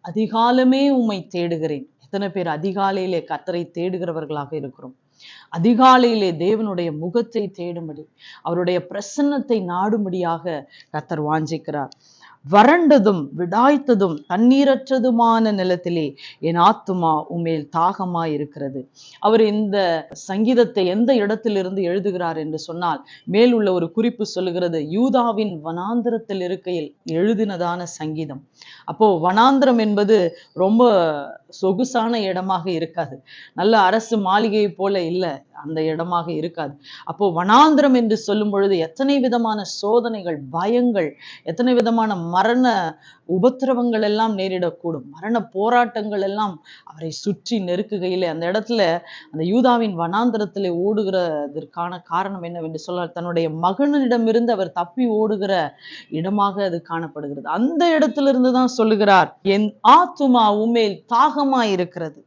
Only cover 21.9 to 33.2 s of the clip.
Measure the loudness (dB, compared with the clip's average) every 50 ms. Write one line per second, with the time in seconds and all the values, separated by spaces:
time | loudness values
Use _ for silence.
21.9 | -2 -2 -2 -4 -4 -4 -4 -4 -4 -6 -6 -8 -8 -10 -10 -10 -8 -4 -4 -4
22.9 | -4 -4 -8 -20 -20 -18 _ -2 2 4 4 4 4 2 2 2 2 0 -2 -2
23.9 | -2 0 0 0 -2 -4 -8 -6 -4 -4 -4 -2 -2 -2 -2 -2 -2 -4 -4 -2
24.9 | 0 0 2 2 2 2 2 2 0 -2 -4 -4 -6 -8 -10 -8 -8 -6 -6 -4
25.9 | -4 -2 -2 -2 -4 -4 -4 -6 -6 -4 -4 -4 -6 -6 _ -6 -6 -6 -6 -8
26.9 | -12 _ _ -4 -2 0 2 2 2 0 -2 -4 -4 -4 -4 -4 -4 -6 -8 -12
27.9 | -12 -10 -8 -8 -6 -6 -8 -8 -10 -14 -16 _ _ _ -20 -20 -20 -18 -14 -14
28.9 | 0 2 4 4 4 4 2 2 4 6 6 6 6 6 4 4 4 4 2 2
29.9 | 2 2 4 4 4 4 4 2 -2 -8 -20 _ _ 0 2 2 4 6 6 6
30.9 | 6 4 2 2 0 -4 -8 -12 -16 -20 _ _ -8 -2 0 0 2 0 -2 -2
31.9 | 0 -2 0 0 -2 -2 -2 -2 -2 -4 -2 -2 -4 -4 -2 -4 -4 -4 -4 -4
32.9 | -4 -6 -6 -6 -8 -18